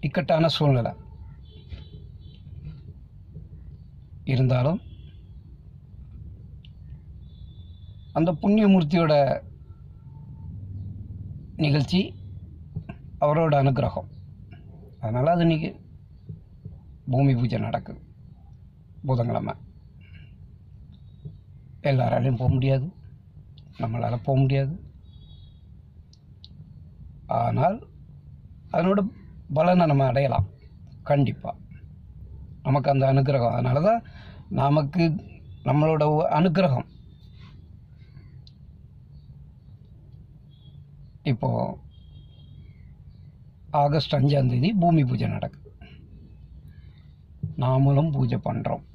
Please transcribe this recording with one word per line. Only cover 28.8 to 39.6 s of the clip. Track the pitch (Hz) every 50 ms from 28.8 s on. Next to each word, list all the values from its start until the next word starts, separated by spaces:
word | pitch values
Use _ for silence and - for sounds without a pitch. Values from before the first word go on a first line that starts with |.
| 170 185 196 208 196 220 - - - - - - - - 139
பலனை | 147 160 175 180 180 170
நம்ம | 160 143 139 135
அடையலாம் | 131 120 139 139 135 - - - - - - - - - - - - - -
கண்டிப்பா. | - - 143 143 139 110 - - - - - - - - - - - - - - - - - - - - - - - - - -
நமக்கு | - - 131 143 135 143
அந்த | 139 139 135 135
அனுகிரகம். | 135 139 135 139 143 131 117 117
அதனால | 110 120 120 127 127 143
தான் | 165 208 226 - - - - - - - - - - -
நமக்கு | 196 151 135 139 147 156 147 135 - 180 170 165 151 - - - - - - - - - -
நம்மளோட | - 131 147 151 160 160 156
ஒ-, | 151 151 151 151 170 -
அனுகிரகம். | - - 170 190 156 185 190 160 131 123 - - - - - - - - - - - - - - - - - - - - - - - - - - - - - - - - - - - - - - - - - - - - - - - - - - - - - - - -